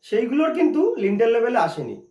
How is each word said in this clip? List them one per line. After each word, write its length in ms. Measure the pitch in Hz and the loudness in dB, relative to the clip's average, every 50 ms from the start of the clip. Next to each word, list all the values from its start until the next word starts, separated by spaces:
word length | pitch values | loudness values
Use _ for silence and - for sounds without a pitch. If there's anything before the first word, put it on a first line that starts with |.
| _ | _
সেইগুলোর 460 | - - 226 240 233 262 294 311 320 320 | -2 -2 -2 0 0 0 0 0 0 2
কিন্তু 260 | 359 330 302 - 302 370 453 480 | 2 0 2 2 2 0 0 0
লিন্টেল 340 | - 202 196 202 202 233 226 233 | -2 -2 -2 0 2 2 2 2
লেভেলে 260 | 233 226 247 247 - | 2 0 0 0 0
আসেনি। 380 | 165 165 - 160 131 120 101 101 - _ | 0 0 -4 -8 -10 -10 -12 -14 -16 _